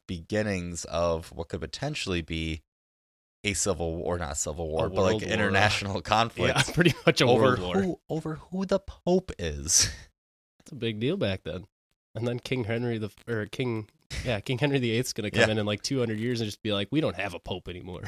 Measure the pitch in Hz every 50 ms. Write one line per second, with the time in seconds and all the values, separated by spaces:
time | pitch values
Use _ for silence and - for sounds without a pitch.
0 | - - 95 85 82 - 107 107 107 107 98 92 87 87 87 82 - - - 82
1 | 85 85 82 80 80 - - 71 82 - - 80 78 73 - - - 143 151 -
2 | - 98 92 85 82 - 82 82 80 80 80 78 - _ _ _ _ _ _ _
3 | _ _ _ _ _ _ _ _ - 107 98 - - 104 92 80 85 82 80 85
4 | - - 87 87 87 71 71 - - - 76 80 85 78 78 80 80 82 92 101
5 | 98 92 92 - - - 110 107 104 101 98 98 101 104 104 - 101 101 98 95
6 | - - 104 107 113 117 - - 90 - 127 135 131 - - 147 175 165 - -
7 | - 175 160 - 151 120 123 - - 131 123 113 90 90 87 - 196 185 165 -
8 | _ - 156 160 156 160 156 143 - - - 185 196 185 202 196 - - - -
9 | _ 175 180 185 180 - - - - 82 73 73 69 78 - - - - - -
10 | - - _ _ _ _ _ _ _ _ _ _ _ - - 127 120 117 110 104
11 | 113 131 180 202 156 101 95 95 - - 82 92 87 - _ _ _ _ _ _
12 | _ _ - 113 110 120 120 123 - - 135 131 120 104 113 117 120 120 117 110
13 | 107 101 - - - - 117 110 104 92 - - 131 123 117 110 104 - _ _
14 | _ _ - - - 127 117 101 - - 131 120 147 147 139 139 123 117 110 117
15 | 127 - - - 104 104 - 110 113 107 107 110 104 104 104 104 - - 139 131
16 | 120 110 110 107 110 123 123 113 117 104 101 - - 107 104 101 104 - - 151
17 | 156 120 90 - 95 101 87 85 - - 101 92 - - 90 90 - 92 90 -
18 | 104